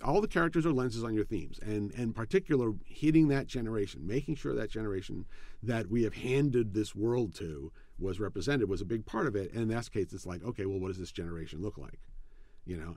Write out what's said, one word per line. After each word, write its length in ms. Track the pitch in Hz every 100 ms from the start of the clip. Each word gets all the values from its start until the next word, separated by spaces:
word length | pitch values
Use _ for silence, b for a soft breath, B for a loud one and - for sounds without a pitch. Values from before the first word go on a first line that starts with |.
all 160 | - 180
the 80 | 208
characters 380 | 180 170 170 160
are 80 |
lenses 300 | 131 127 113
on 100 | 117
your 100 | 107
themes, 360 | 101 101 80 -
and, 300 | 104 107 101
and 240 | - 117 113
particular 580 | 113 190 196 139 117 101
hitting 440 | - - 147 160 151
that 180 | 135 -
generation, 640 | 127 113 110 101 - 78
making 300 | 123 - 151
sure 180 | 143 120
that 160 | 107
generation 540 | 110 110 95 - 101 95 b b b
that 260 | 107 117 95
we 140 | 117
have 140 | 110 117
handed 580 | 120 135 143 123 110
this 220 | 101 104 -
world 400 | 113 120 110 -
to 360 | 87 73 73 - b b
was 200 | 95 92
represented 500 | 101 95 110 143 98
was 100 | 92
a 40 | 92
big 200 | 113 -
part 180 | - 156
of 100 | 104
it. 160 | 92
And 80 | 117
in 40 | 113
that 200 | 117 113
case, 240 | 110 92
it's 120 | 95 90
like, 160 | 90
okay, 240 | 107 110 98
well, 120 | 98
what 100 | 92
does 100 | 92
this 120 | 87
generation 520 | - 85 85 80 78
look 160 | 104 -
like? 200 | 69 - - - - - - -
You 140 | - 87
know, 180 | 85